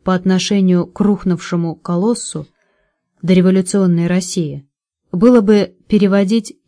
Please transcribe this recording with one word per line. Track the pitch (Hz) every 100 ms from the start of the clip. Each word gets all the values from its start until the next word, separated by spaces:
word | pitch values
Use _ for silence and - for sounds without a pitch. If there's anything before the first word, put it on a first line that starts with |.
по | -
отношению | 185 185 185 - 202 185 175 175
к | -
рухнувшему | 208 196 190 170 - 175 165 160
колоссу | - 175 214 240 - 156 143 _ _ _ _ _ _ _
дореволюционной | 170 185 180 190 185 202 185 170 170
России | 180 180 185 151 139 - _ _ _ _
было | 180 240 247
бы | 208 208 185 _ -
переводить | 214 202 202 196 226 - -